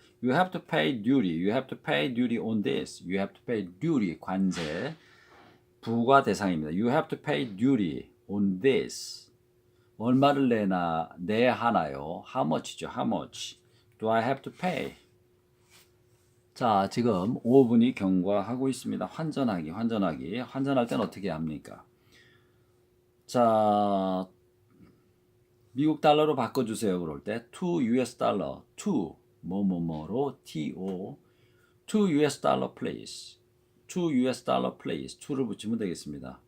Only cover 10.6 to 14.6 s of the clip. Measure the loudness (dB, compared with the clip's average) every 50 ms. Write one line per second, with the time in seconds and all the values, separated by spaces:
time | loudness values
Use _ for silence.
10.6 | 2 2 0 0 0 0 -2 -2 -4 -6 -8 -10 -4 -2 2 4 4 4 2 2
11.6 | 0 2 2 2 0 -2 -6 -8 -8 -8 -10 -10 -10 -8 -4 -2 -2 0 -2 -4
12.6 | -4 -8 -14 -12 -12 -10 -6 -4 -4 -2 -2 -4 -6 -8 -12 -14 -14 -14 -14 _
13.6 | _ _ _ _ _ _ _ -6 -2 0 2 2 2 0 -2 -4 -6 -14 -10 -6